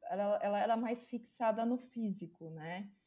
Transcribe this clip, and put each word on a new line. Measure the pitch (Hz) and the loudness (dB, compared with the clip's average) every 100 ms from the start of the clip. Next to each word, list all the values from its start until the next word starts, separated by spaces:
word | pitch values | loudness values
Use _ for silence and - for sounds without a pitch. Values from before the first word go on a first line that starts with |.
| - | -4
ela, | 190 202 208 | 0 2 2
ela | 202 202 | 2 4
era | 214 226 | 4 2
mais | 233 240 - | 2 -2 -4
fixada | 240 - - 226 220 | -8 -8 0 2 4
no | 233 247 | 2 0
físico, | - 233 214 180 165 - 165 | -2 -4 -2 -2 -8 -10 -12
né? | 160 160 180 202 - | -8 -6 -6 -8 -16